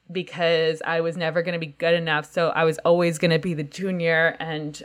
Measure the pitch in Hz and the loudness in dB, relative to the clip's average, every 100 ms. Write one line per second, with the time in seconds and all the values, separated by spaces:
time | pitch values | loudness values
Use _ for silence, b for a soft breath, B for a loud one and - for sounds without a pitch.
0 | - 180 175 175 170 165 160 156 - 165 | -10 -8 -8 -2 2 2 2 -2 -2 -2
1 | 165 165 160 170 170 170 160 - 165 170 | -2 -2 -2 -2 -2 -4 -6 -2 2 2
2 | 165 151 147 180 165 - 165 151 170 170 | 2 -2 -2 0 0 2 2 2 4 4
3 | 170 160 175 160 165 151 147 - 190 180 | 4 2 2 2 0 -4 -6 -6 -4 -2
4 | 165 160 165 - 160 156 151 - | 2 2 2 0 -6 -6 -8 -10